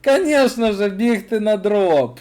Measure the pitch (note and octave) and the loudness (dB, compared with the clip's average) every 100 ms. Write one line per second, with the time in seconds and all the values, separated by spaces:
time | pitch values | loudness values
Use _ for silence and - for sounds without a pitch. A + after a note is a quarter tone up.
0 | - F#4+ E4+ D4 B3+ A3+ A3+ G3 G3+ F#3+ | 2 0 2 2 0 0 -4 -2 -4 -2
1 | A#3 A3 G#3+ A3+ G#3+ G#3 G3+ G#3 F#3 D3+ | 0 -2 -2 -4 -2 -2 0 0 2 2
2 | A#2+ - | 0 -8